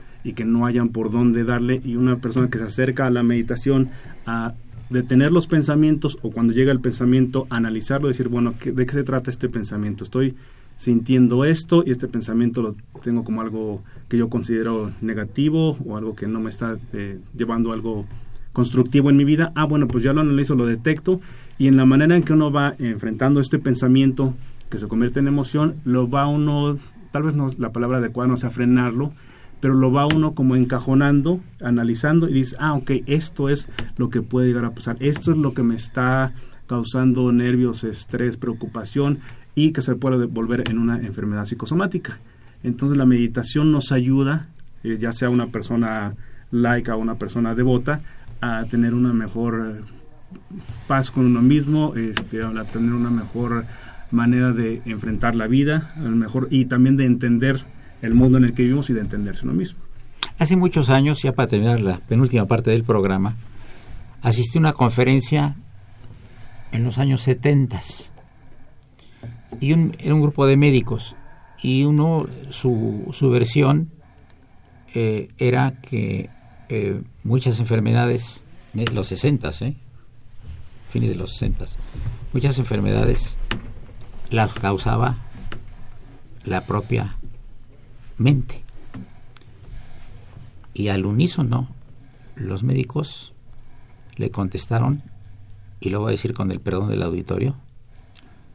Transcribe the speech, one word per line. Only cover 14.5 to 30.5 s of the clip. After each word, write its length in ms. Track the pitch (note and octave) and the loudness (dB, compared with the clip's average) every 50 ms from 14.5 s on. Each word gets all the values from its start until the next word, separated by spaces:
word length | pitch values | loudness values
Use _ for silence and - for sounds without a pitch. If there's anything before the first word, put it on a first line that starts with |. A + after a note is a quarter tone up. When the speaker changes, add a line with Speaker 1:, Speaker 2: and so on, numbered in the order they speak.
| A#2 A2+ A2 A2+ A2+ A2 G#2+ G#2 - - | -2 -2 0 -2 -2 -4 -4 -6 -8 -6
Speaker 1:
negativo 800 | A2+ A2 A2 G#2+ G#2 G#2 - C#3+ C#3+ D3+ D#3 D#3+ D#3+ D#3+ C#3+ - C3+ | -6 -4 -4 -4 -6 -6 -2 0 0 2 2 2 2 0 0 -2 -6
o 100 | A#2 G#2+ | -8 -8
algo 180 | G#2+ A2 A2 G#2+ | -8 -8 -8 -8
que 140 | - G#2 G#2 | -6 -6 -6
no 100 | A2+ A2+ | -4 -4
me 120 | A2 A2 | -6 -6
está, 260 | G#2 - A#2+ A2+ A2 G#2+ - - | -6 -6 -6 -6 -6 -8 -10 -10
eh, 260 | - G#2+ G2+ G2+ G2 F#2 - - - | -10 -10 -8 -10 -10 -12 -16 -10 -6
llevando 360 | - A#2 A2+ A#2 A2+ A#2 A2+ | -4 -4 -2 0 0 0 -2
a 40 | A2+ | -2
algo 300 | A2 G#2+ A2+ A2 G#2 G#2 - - - - - - - - - | -4 -6 -6 -6 -6 -8 -10 -12 -12 -12 -10 -10 -10 -10 -6
constructivo 560 | - - B2 B2 B2+ B2+ B2 - - C#3+ C3+ C#3+ | -2 0 0 2 2 2 2 4 4 4 6 6
en 80 | C#3 | 6
mi 80 | C#3 C#3+ | 6 6
vida. 280 | C#3 D3+ D3+ E3 D#3+ - | 6 4 4 2 0 0
Ah, 100 | D3+ D#3 | 0 0
bueno, 240 | D3 D3+ D3+ C#3 A#2 | 2 2 2 2 2
pues 160 | A#2+ A#2+ A2+ | 2 2 2
ya 80 | C3+ | 2
lo 80 | C#3 D3+ | 2 4
analizo, 340 | D#3 D3 C#3 C#3 C#3 C3 D3 | 4 4 4 2 2 2 2
lo 120 | B2+ A#2+ | 2 2
detecto", 540 | A#2+ A#2 A2+ A#2 D#3 D#3+ D#3 - F#3 F#3 F#3 - - - - - - - - | 2 0 0 0 0 -2 0 0 0 -2 -2 -2 -8 -16 -16 -16 -10 -2 2
y 80 | C3+ | 4
en 100 | C3+ C3+ C3+ | 6 8 8
la 80 | C3 | 8
manera 280 | C3 C3+ C#3 D3+ D#3+ F3 | 8 6 6 6 6 6
en 80 | F3 | 6
que 120 | D#3 D3+ D#3 | 6 4 4
uno 180 | D#3 D3+ D3 | 4 4 4
va 220 | C#3 D3 C#3+ C#3+ C#3 - | 2 2 0 0 -2 -2
enfrentando 600 | C3+ A#2 A2 G#2+ A2+ A2+ G#2+ G#2 C3 C3+ C#3+ C#3+ | -4 -4 -4 -4 -4 -4 -2 2 4 4 4 4
este 180 | C3 B2+ - C#3+ | 4 2 0 0
pensamiento 760 | - C3+ B2 B2+ C3+ B2+ C3 C3+ C3+ C3+ C3 - C3+ C3 B2+ - - - - - - - | 2 2 0 2 4 6 6 6 6 4 4 2 0 0 -2 -4 -10 -12 -12 -12 -12 -10
que 100 | - G#2 | -8 -8
se 80 | G#2+ | -6
convierte 320 | G#2 A2+ A2+ A#2+ B2 A#2+ C#3 | -4 -2 0 0 0 0 0
en 100 | C#3 C#3 | 0 0
emoción, 480 | C#3+ C#3+ C3 B2+ - D3+ D3+ D#3+ D#3 - - | 0 0 -2 0 0 2 2 0 0 -2 -2
lo 260 | B2+ B2 B2+ B2+ A#2+ | 0 2 2 2 2
va 160 | C3+ C#3 C#3 | 2 2 2
uno, 500 | D3 D3 D3+ D3 D3+ D3 C#3+ C#3+ D3 C#3+ C3+ - - - - - - | 2 2 2 2 2 2 0 0 0 -2 -4 -6 -12 -20 -20 -14 -6
tal 120 | - C#3+ | -4 -2
vez 120 | D3+ D#3+ D3 | 0 0 0
no, 160 | D3 C#3 C3+ B2 - | 0 0 -2 -2 -4
la 140 | A#2+ A2+ | -4 -4
palabra 260 | A2+ A#2 A#2+ A#2+ B2+ B2+ | -2 -2 -2 0 0 0
adecuada 300 | A#2+ A2 A2+ B2 B2 B2+ | 0 -2 -2 0 0 0
no 80 | B2+ | 0
sea 140 | B2 B2 A#2+ | 0 -2 -4
frenarlo, 640 | A2+ A#2+ B2 B2 B2 B2+ B2 A#2+ A2+ B2 C#3+ D3 D3 - - - - - - - - - | -2 0 2 4 4 4 4 2 0 -2 -4 -6 -6 -12 -20 -20 -20 -20 -20 -20 -10 -2
pero 140 | - C3+ C3+ | 0 2 4
lo 180 | C3 C3 C3 | 4 4 4
va 120 | B2+ C#3+ C#3+ | 4 4 4
uno 300 | D3 D3+ D#3+ D#3 D#3 D3+ | 4 4 2 2 0 0
como 220 | - C3 C3 | 0 2 2